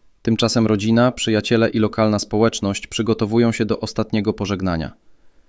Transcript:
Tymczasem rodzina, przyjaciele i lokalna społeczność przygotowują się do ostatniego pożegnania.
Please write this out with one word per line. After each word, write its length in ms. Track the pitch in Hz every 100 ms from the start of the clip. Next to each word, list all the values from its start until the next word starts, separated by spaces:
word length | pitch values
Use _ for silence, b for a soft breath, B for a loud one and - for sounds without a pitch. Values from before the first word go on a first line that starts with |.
| _ _
Tymczasem 460 | - 113 117 120 110
rodzina, 440 | 107 107 113 123
przyjaciele 580 | 123 - 107 - 113 113
i 100 | 113
lokalna 400 | 107 - 107 104
społeczność 680 | - 107 113 - 98 101 -
przygotowują 640 | - 110 110 107 113 117
się 140 | 113 107
do 140 | 110
ostatniego 540 | 110 - 110 110 104
pożegnania. 580 | 101 101 95 92 85 67 - - - - _